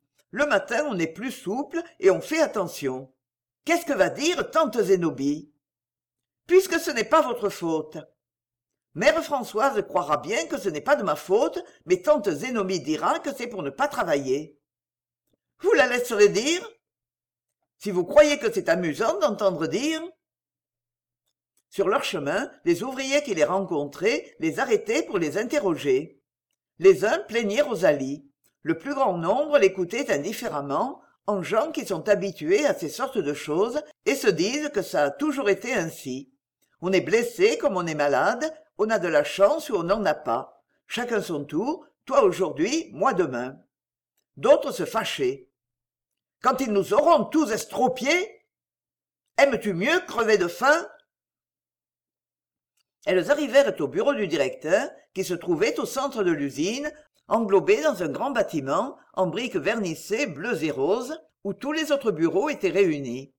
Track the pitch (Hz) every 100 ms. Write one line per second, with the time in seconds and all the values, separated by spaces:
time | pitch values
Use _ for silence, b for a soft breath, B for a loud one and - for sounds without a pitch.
0 | _ _ _ 226 294 208 190 233 302 190
1 | 165 170 247 - 180 240 294 330 330 B
2 | 190 180 - 311 294 214 165 - 139 127
3 | 135 _ _ _ _ _ - 339 339 240
4 | 175 - 311 339 196 - 294 240 190 185
5 | 170 139 139 151 - _ _ _ _ _
6 | _ _ _ _ - 359 381 330 339 240
7 | - 311 285 233 202 - 170 156 156 160
8 | 143 _ _ _ _ _ _ _ _ 143
9 | 254 320 - 285 226 214 269 220 190 180
10 | 156 147 139 240 330 269 190 151 190 285
11 | 190 147 - 202 - - B B - 180
12 | 302 294 202 143 254 233 190 185 135 156
13 | 175 320 294 - 240 202 143 - 277 -
14 | 180 147 131 139 156 _ _ _ _ _
15 | _ _ _ _ _ _ 359 392 247 240
16 | 240 214 208 175 269 349 440 _ _ _
17 | _ _ _ _ _ _ _ _ 208 180
18 | 170 294 302 294 226 196 165 165 170 143
19 | 233 381 302 202 202 165 156 175 294 320
20 | 339 _ _ _ _ _ _ _ _ _
21 | _ _ _ _ _ _ _ - 349 254
22 | - 180 143 185 277 - 165 170 254 254
23 | 269 285 285 170 147 190 185 160 143 -
24 | 190 262 - - 160 160 254 208 - 262
25 | 330 208 156 165 233 294 196 147 143 131
26 | 160 _ _ _ _ _ _ _ 185 160
27 | 202 330 - 226 208 226 285 190 175 139
28 | 135 147 - _ _ _ 151 165 269 277
29 | 262 175 165 247 302 285 190 - 175 240
30 | - 151 156 220 233 147 139 147 254 349
31 | b b - 202 151 214 311 311 233 170
32 | 202 196 196 - 156 202 285 190 147 -
33 | 254 226 143 143 - 160 226 277 302 -
34 | - 269 226 165 190 285 294 208 170 165
35 | 143 - 302 269 202 196 247 247 160 -
36 | 131 131 139 _ _ _ _ _ 180 185
37 | 135 220 233 - 208 - 285 185 170 151
38 | 147 131 170 240 311 B B - 214 220
39 | 170 151 147 - 202 320 - 202 170 214
40 | 185 151 131 120 - _ _ _ _ -
41 | 240 220 - 151 143 151 277 - B B
42 | - 269 208 165 175 139 190 320 - -
43 | 240 185 160 123 127 139 _ _ _ _
44 | _ _ _ - 202 302 277 - 165 226
45 | - - 135 - - _ _ _ _ _
46 | _ _ _ _ 254 254 262 202 175 214
47 | 311 311 208 311 285 214 - - 247 254
48 | 262 349 427 - _ _ _ _ _ _
49 | _ _ _ - 277 240 208 170 247 349
50 | - 226 220 208 170 - 254 320 403 -
51 | _ _ _ _ _ _ _ _ _ _
52 | _ _ _ _ _ _ _ _ _ _
53 | 151 180 170 294 277 262 277 - 139 147
54 | 254 240 190 151 131 - 156 202 285 B
55 | B - 175 170 175 160 226 - 233 269
56 | 269 240 180 156 143 123 175 254 302 294
57 | B B - 220 214 196 156 226 311 196
58 | 160 135 247 240 190 160 135 160 262 -
59 | b - 185 175 254 180 147 233 185 156
60 | - 220 285 139 214 180 151 131 143 233
61 | 254 320 _ _ 202 - 277 311 302 277
62 | 226 160 165 185 294 262 185 165 190 147
63 | 131 127 139